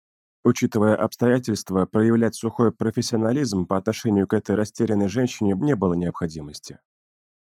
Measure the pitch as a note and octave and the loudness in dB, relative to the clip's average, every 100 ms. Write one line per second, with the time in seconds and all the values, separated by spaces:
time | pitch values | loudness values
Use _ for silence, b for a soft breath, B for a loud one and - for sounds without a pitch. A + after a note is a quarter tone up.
0 | _ _ _ _ B2 A#2+ B2 A2 G#2+ A2 | _ _ _ _ 0 2 0 2 4 4
1 | G#2+ - A#2+ B2+ B2 G2+ - F#2 F#2 A2 | 0 0 0 2 0 -6 -2 -2 0 2
2 | A2+ A#2 A2+ - A2+ - A2+ - A2 B2 | 4 4 2 -2 -6 0 0 2 -4 -2
3 | A#2 A2+ A2 C3+ C3+ G2 F2 F#2+ G2+ - | -2 -2 0 0 0 -2 0 -2 -2 -4
4 | A#2 G2+ F#2+ G#2+ - G2+ G#2+ - A2+ G#2 | 0 0 2 0 0 -2 -2 -2 0 0
5 | G2+ G#2+ B2 - G#2 F#2+ D3 B2 F#2 E2+ | 0 0 -2 0 0 0 0 0 0 0
6 | F2 - E2+ D#2 D2 D2 - - _ _ | -2 -4 -6 -8 -12 -16 -18 -20 _ _
7 | _ _ _ _ _ | _ _ _ _ _